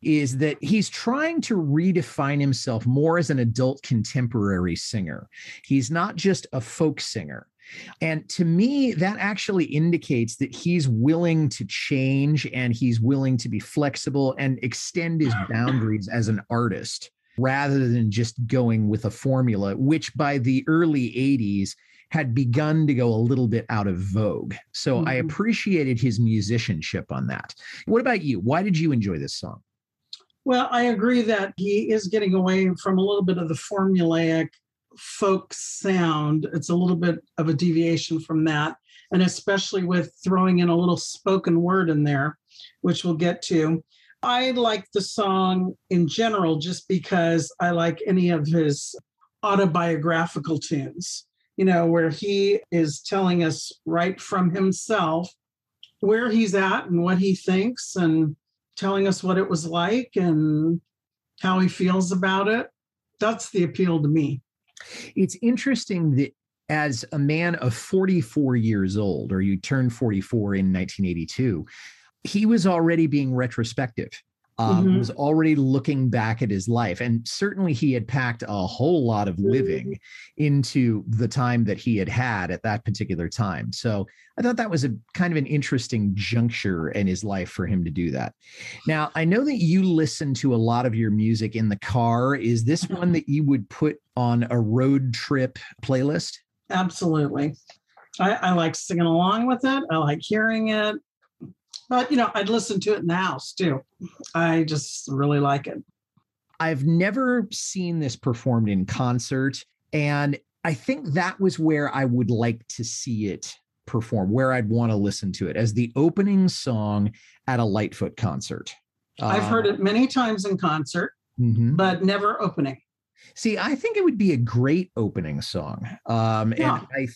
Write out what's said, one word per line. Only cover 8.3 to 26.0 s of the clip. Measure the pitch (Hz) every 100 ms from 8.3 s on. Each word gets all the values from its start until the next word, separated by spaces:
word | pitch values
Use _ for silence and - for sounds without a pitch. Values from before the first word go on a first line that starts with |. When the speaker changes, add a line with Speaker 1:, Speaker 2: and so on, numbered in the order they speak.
| - 165
Speaker 1:
me, | 170 233 285 262
that | 151 185 214
actually | 196 202 - 196 156
indicates | 147 165 170 - 127 113 -
that | 135
he's | - 170 175 135
willing | 110 131 165 175 160 151
to | - 107
change | - - 139 131 139 143 151 123
and | 127 123
he's | 117 127 113
willing | 113 139 135 127
to | -
be | 104
flexible | - - 143 - - 139 135 131
and | 135 127
extend | 123 - - 175 165 165
his | 143 110
Speaker 2:
<laughs> | 95
Speaker 1:
boundaries | 113 123 135 110 107 95
as | 120 104
an | 104 -
artist, | 117 120 78 - - - _ _ -
rather | 131 135 143 139 127
than | 120 110
just | 101 113 - 117
going | 131 120 113 107
with | 107 104
a |
formula, | - 135 131 127 101 98 98
which | 135 156 - -
by | 143 143
the | 123 131 135
early | 160 170 147 123 120
eighties | 135 139 104 101 95 - _ _ _
had | 160 135 117
begun | 127 120 151 160 151
to |
go | 127 120
a | 110
little | 117 131 120
bit | 113 110
out | 110 101
of | 90
vogue. | 95 95 107 76 - - -
So | - - 131
I | 156 127
Speaker 2:
Mm-hmm. | 123
Speaker 1:
appreciated | 147 214 233 - 180 135
his | 117